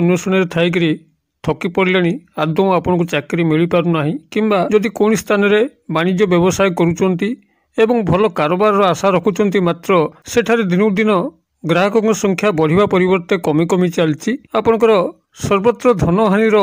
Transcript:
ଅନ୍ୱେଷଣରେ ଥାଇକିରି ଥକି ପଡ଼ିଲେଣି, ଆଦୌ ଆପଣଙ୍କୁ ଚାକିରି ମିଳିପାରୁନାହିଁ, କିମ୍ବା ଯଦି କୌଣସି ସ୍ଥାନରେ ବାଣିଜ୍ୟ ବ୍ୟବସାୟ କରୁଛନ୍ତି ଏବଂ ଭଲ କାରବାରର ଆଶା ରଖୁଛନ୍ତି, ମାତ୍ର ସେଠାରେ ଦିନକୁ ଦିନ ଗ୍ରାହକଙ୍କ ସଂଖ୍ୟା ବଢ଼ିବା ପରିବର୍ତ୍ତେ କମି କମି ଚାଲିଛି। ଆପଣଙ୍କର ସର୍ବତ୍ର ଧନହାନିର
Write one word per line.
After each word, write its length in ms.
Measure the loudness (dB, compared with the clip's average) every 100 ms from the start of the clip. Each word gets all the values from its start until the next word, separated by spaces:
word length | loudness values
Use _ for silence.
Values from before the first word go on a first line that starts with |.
ଅନ୍ୱେଷଣରେ 460 | 2 0 0 -2 0
ଥାଇକିରି 360 | -2 0 0 -2 -4 -10 _ _ _
ଥକି 240 | -6 -4 -4 -2
ପଡ଼ିଲେଣି, 360 | 0 0 0 -4 -10 -6
ଆଦୌ 240 | -2 0 0 0
ଆପଣଙ୍କୁ 260 | 0 -2 -2
ଚାକିରି 300 | -4 -4 -2 0
ମିଳିପାରୁନାହିଁ, 640 | 0 0 0 0 -2 -2 -6 -8
କିମ୍ବା 280 | -4 0 0 0
ଯଦି 140 | 0 0 0
କୌଣସି 220 | 0 0
ସ୍ଥାନରେ 360 | 0 0 2 2 0 -6 -6
ବାଣିଜ୍ୟ 300 | -2 -2 0 2
ବ୍ୟବସାୟ 360 | 2 2 0 0 0
କରୁଛନ୍ତି 500 | -2 0 -2 -2 -4 -6 _ _ _ 0
ଏବଂ 180 | 2 2 0
ଭଲ 120 | 0 0 0
କାରବାରର 440 | -2 0 2 2 2
ଆଶା 160 | 0 0 0
ରଖୁଛନ୍ତି, 420 | 0 0 0 0 0
ମାତ୍ର 220 | -2 0 0 0 -6 -4
ସେଠାରେ 300 | -2 0 0 0
ଦିନକୁ 240 | 0 0 0
ଦିନ 100 | 0 0 -2 -10 _ _
ଗ୍ରାହକଙ୍କ 480 | -2 0 2 0 0 0
ସଂଖ୍ୟା 260 | -2 0 -2 0
ବଢ଼ିବା 240 | 2 2 2
ପରିବର୍ତ୍ତେ 420 | 0 0 0 -2 -4 0
କମି 180 | 0 0
କମି 180 | 0 0 0
ଚାଲିଛି। 360 | -2 -2 -6 -6 _ -2
ଆପଣଙ୍କର 340 | 0 2 4 2 0 -6 _ -10
ସର୍ବତ୍ର 420 | -2 0 0 0 0 2
ଧନହାନିର 520 | 0 2 2 2 2 2